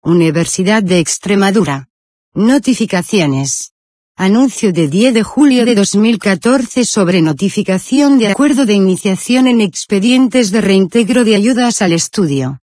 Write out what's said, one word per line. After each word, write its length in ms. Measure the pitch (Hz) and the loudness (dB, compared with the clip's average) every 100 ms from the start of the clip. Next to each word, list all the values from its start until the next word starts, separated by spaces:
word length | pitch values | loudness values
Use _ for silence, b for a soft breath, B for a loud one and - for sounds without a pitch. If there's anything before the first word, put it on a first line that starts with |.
Universidad 800 | 156 170 160 156 165 - 185 220 | 0 2 2 0 -4 -2 0 0
de 160 | 185 180 | 0 0
Extremadura. 880 | 160 - 180 202 196 202 147 135 135 _ _ _ _ | 0 -6 -2 0 2 0 -2 -4 -10 _ _ _ _
Notificaciones. 1400 | 165 220 277 269 254 226 185 - 202 151 135 139 - - _ _ _ _ - | -2 0 2 0 -2 -2 -4 -2 -2 0 -2 -4 -8 -12 _ _ _ _ -4
Anuncio 560 | 190 220 262 - 214 | 0 2 0 0 -2
de 160 | 170 156 | 0 -2
diez 240 | 170 254 | 2 2
de 100 | 226 | 2
julio 420 | 208 - 285 254 | -2 2 2 4
de 100 | 233 | 2
dos 200 | 214 196 | 2 0
mil 240 | 202 220 226 | 0 0 0
catorce 640 | 208 185 233 262 247 254 | -2 -2 0 0 -2 -4
sobre 380 | 226 220 175 185 | -2 0 0 2
notificación 960 | 156 151 196 - 190 190 - 262 285 269 | 0 0 -4 -2 -4 -4 -2 0 4 2
de 80 | 214 | 2
acuerdo 380 | 196 285 254 | 0 0 2
de 80 | 247 | 2
iniciación 760 | 202 190 180 202 190 - 247 254 | 2 2 0 -2 -4 -2 0 2
en 140 | 233 | 2
expedientes 920 | 202 - - 202 220 254 262 254 214 | 0 -4 -4 -2 2 2 2 2 0
de 80 | 220 | 0
reintegro 640 | 202 196 185 233 208 254 | 2 2 2 0 0 2
de 120 | 220 | 2
ayudas 460 | 208 214 254 240 - | 2 0 0 -2 0
al 120 | 185 | -2
estudio. 680 | 165 - - 165 139 131 135 _ | -2 -2 -2 -2 -2 -4 -8 _